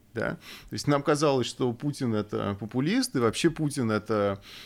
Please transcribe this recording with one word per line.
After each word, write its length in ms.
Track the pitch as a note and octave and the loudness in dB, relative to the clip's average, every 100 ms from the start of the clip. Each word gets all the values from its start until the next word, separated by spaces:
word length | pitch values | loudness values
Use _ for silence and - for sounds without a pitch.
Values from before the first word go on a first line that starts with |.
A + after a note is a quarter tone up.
| _ | _
да. 180 | A2 A2 D#3+ - - - | -4 -4 -4 -10 -18 -10
То 20 | |
есть 120 | A2 C#3 | -6 0
нам 140 | C#3+ | 0
казалось, 440 | C#3+ D3 D3+ C3+ A#2 | 2 2 4 2 0
что 260 | - C3 | -2 -2
Путин — 420 | A#2 D3 C3+ B2+ G#2+ | -2 -4 -2 0 0
это 400 | G#2 A2+ G#2 G2 | 0 -2 -2 -4
популист, 560 | G#2+ B2 C#3+ A#3+ B3+ C#3 | -4 -2 0 0 0 2
и 20 | |
вообще 320 | A#2 - E3+ | 2 4 2
Путин — 400 | D3 D3+ C3+ A2+ | 2 -2 0 0
это, 480 | G#2+ - G#2+ G2+ F#2+ - - | 0 0 0 2 0 -8 -20